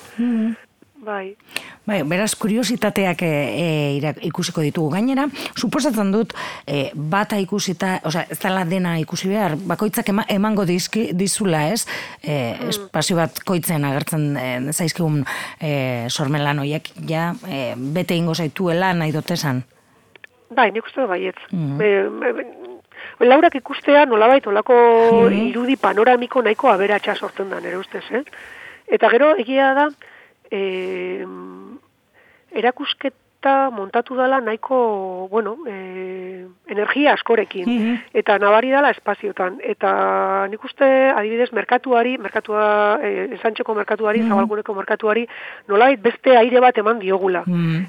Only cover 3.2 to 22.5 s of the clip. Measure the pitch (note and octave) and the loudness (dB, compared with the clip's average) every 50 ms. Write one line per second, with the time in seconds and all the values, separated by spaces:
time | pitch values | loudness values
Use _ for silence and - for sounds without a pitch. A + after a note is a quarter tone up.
3.2 | F3+ E3 D#3 C#3+ C#3+ B2 G#2 B2+ E3+ E3+ D#3 D3+ D3 C#3+ C#3 C#3+ C3+ D#3 C#3 - | -2 -2 0 -2 -2 -2 -4 -2 -2 0 0 0 0 0 -2 -2 -2 -4 -4 -6
4.2 | - E3+ D#3+ - F3 - F3 - D#3 D3 C#3 F3+ D#3+ D3+ E3 F#3 A3 B3+ C4+ B3+ | -6 -6 -6 -4 -6 -4 -4 -2 -2 -2 -2 -2 -2 -2 0 0 0 0 0 0
5.2 | C#4 D4+ - - - - - - - A#3 - D#4+ B3+ D4+ A#3 A3 G#3 G3 G3 A3 | -2 -4 -4 -8 -10 -10 -8 -6 -4 -2 0 0 0 0 0 0 0 0 2 0
6.2 | A3+ - - - - - - - - - - C#3+ C3+ C3+ - D3+ D3 D#3 E3+ G3 | 0 -2 -6 -10 -12 -12 -12 -12 -10 -6 -4 -4 -4 -4 -6 -6 -4 -2 0 0
7.2 | G#3+ G#3 A3 G#3 F#3+ E3+ - G#3 - - F3+ - G3 F#3+ F#3 - - E3+ D3+ F3 | 0 0 -2 -2 -2 -2 -2 -2 -2 -4 -4 -2 -2 -2 -2 -2 -4 -4 -4 -4
8.2 | D#3 - - - - G3 F#3+ F#3+ F#3 E3 F3+ F#3+ F3+ F3 E3+ E3 D#3 D#3 - E3 | -4 -6 -6 -6 -4 -2 -2 0 -2 -2 -2 0 0 0 0 -2 -2 -4 -6 -4
9.2 | - F#3+ G3 A3 G#3 F3 D3+ D3 G3 F3+ F3 E3 G#3 G#3 - A#3+ A#3 - G3 G3 | -4 -2 0 0 0 0 -2 -4 -4 -4 -4 -2 -2 -2 -2 -2 -2 0 0 0
10.2 | E3 - G#3 G3 G3+ G#3+ A3 G3+ G3+ E3 F3+ F#3 E3+ - - A3 A3+ - - F3+ | 0 0 0 0 0 0 0 0 0 0 0 0 -2 -4 -4 -4 -2 -2 -2 -2
11.2 | G3 F#3+ - - A3 G3 E3 D#3 D3 D#3 G#3 A#3+ - - - - - - - - | -2 -2 -2 -2 0 0 0 2 0 0 -2 -2 -4 -6 -10 -12 -12 -14 -16 -12
12.2 | - - D3+ C#3+ B2+ A#2 - - - - F3+ G#3 G3+ F#3+ - D#3+ D3+ - F#3+ E3 | -6 -4 -4 -2 -2 -4 -6 -6 -6 -6 -6 -6 -6 -6 -4 -2 -2 0 0 0
13.2 | E3 D3+ - - - - G3 F3 D3 - F3 D3+ C#3+ C#3+ C3+ C#3+ D3 - - D#3 | 0 -2 -4 -6 -6 -4 -2 -2 -2 -2 -2 -2 -2 -2 -2 -2 -4 -4 -2 -2
14.2 | D3+ D3 C#3+ C3+ B2+ B2+ B2 B2 B2+ C#3+ D3+ - F3+ D#3 - - F3 D#3 D3+ D3 | -2 -2 -2 -2 -4 -4 -4 -4 -4 -4 -4 -4 -4 -4 -2 -2 -2 0 0 0
15.2 | C3 - - - - - - - - D#3 D3 C#3+ C3 C3 B2+ A#2+ A#2 A#2+ - - | -2 -4 -6 -8 -10 -12 -12 -8 -4 -2 -2 -2 -2 -2 -2 -4 -4 -4 -4 -4
16.2 | D#3 C3+ D3 D3+ C#3+ C#3+ C#3+ D3 C#3 C#3+ D3 D#3 - - - - D#3 D3 D#3+ D#3+ | -2 -2 -2 0 0 0 0 -2 -2 -4 -4 -6 -8 -12 -16 -12 -8 -4 -4 -2
17.2 | E3 E3+ E3+ - - F#3 E3 C3+ C3 A#2 A2+ A#2 B2+ C#3 D3+ F3+ F3+ - F3+ E3+ | -2 -2 -4 -6 -8 -10 -8 -6 -6 -6 -6 -6 -6 -4 -4 -4 -2 -2 0 0
18.2 | E3+ E3+ D#3+ D#3+ E3+ D3 - - G3 F3 E3 E3+ F#3 F#3+ F3+ F3 D#3+ D#3 C#3 D#3 | 0 0 -2 -2 -4 -4 -4 -2 -2 0 0 2 2 2 2 0 0 -2 -2 -2
19.2 | D3+ - F3 E3 - D3 B2+ B2+ B2 - _ _ _ _ _ _ _ _ - - | -2 -4 -4 -2 -2 -2 -4 -4 -6 -8 _ _ _ _ _ _ _ _ -20 -20
20.2 | - - _ _ _ - A#3+ B3 A#3+ G#3 G3 A3 A3+ - - C#4+ C4 A3 F3+ F3 | -20 -20 _ _ _ -6 0 2 2 2 0 -2 -8 -8 -6 -4 -4 -2 -2 -4
21.2 | F#3 F#3 F#3 - - - - F3+ D#3+ C#3 C#3 C#3+ G#3+ G#3+ G3+ G3 G3 G#3+ G#3+ A3 | -4 -6 -8 -10 -12 -8 -6 -4 -4 -4 -2 0 0 2 2 2 0 -2 -4 -4
22.2 | - B3 A#3 - - B3 | -4 -4 -4 -4 -8 -12